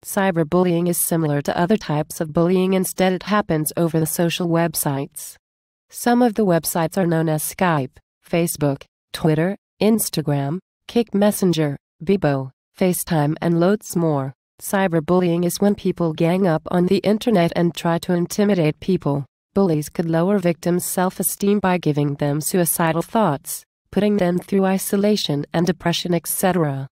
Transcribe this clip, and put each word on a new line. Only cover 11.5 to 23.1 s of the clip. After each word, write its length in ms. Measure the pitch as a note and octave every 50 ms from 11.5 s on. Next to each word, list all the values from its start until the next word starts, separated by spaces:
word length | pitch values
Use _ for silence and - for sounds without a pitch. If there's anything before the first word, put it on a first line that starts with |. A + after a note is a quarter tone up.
| E3 D#3 D#3 D3 C#3 - _ _ _ _ D#3+
Bebo, 480 | D3+ G3 G3 F#3+ D3+ C#3+ C3+ C3+ C3+ _ _ _ _ _
FaceTime 600 | - G3 F#3 F3+ - - - F3 D#3 D3 D3 D#3+ -
and 200 | - E3+ E3+ E3
loads 340 | E3+ F3+ G3+ G#3+ - - -
more. 380 | F3+ E3+ D#3+ D3+ C#3 C3+ C3+ C3 _ _ _ _ _
Cyberbullying 840 | - - - G3 F#3+ F#3+ E3 E3 D3 - F3 F#3 F3+ F3 E3+ E3+ F3
is 160 | F3 E3+ -
when 160 | G3+ G3+ G#3
people 360 | G3+ - F#3 F3 - E3+ E3 D#3
gang 320 | E3 F3 E3 F3 F#3 G3+
up 180 | F#3 D#3+ D#3 _ - -
on 140 | F3+ F3
the 120 | F3+ G3 G3+ -
internet 480 | - G#3 G#3+ - B3+ A3+ F#3 E3+ E3+ -
and 180 | - F3 F3 E3
try 260 | - - F3 E3 E3+
to 140 | - - F3+
intimidate 680 | F3 F3 F3 - - G#3 G3+ G#3 F3+ D#3+ D3+ D3 _
people. 460 | - - F#3+ F3 - D3+ C#3 C#3+ C#3 - _ _ _ _ _
Bullies 360 | G3+ G3 F#3+ D#3+ D3+ D3+ -
could 180 | - - F3 E3
lower 300 | D#3+ E3 E3 F#3 G#3 G#3
victims' 480 | F3+ F3 E3+ - - F3 E3+ F3+ F3
self-esteem 760 | - - - F3+ F#3 - - F#3+ - - - - G3+ G3+ G#3
by 160 | - F#3+ F3+
giving 380 | F3+ - D#3 D3 D3 C#3+ D3 C#3+
them 260 | - - C#3+ C#3+ D3+
suicidal 640 | D3+ - - F#3+ F3 E3 - - F3 E3 D#3+ D#3+ E3+
thoughts, 640 | -